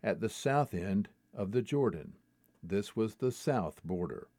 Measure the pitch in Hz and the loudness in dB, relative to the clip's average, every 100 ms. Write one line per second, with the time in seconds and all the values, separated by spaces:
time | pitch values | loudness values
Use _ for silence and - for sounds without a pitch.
0 | 127 82 107 - 139 139 143 90 92 98 | 0 0 -2 0 2 2 2 0 0 0
1 | 101 _ _ - 98 117 120 143 127 85 | 0 _ _ -6 0 0 2 2 2 0
2 | - - _ _ _ _ 85 98 101 - | -10 -16 _ _ _ _ -2 -2 0 0
3 | 110 - 127 - - 131 87 - 82 90 | -2 0 -2 0 0 0 0 -4 -4 -2
4 | 87 - - | -2 -6 -12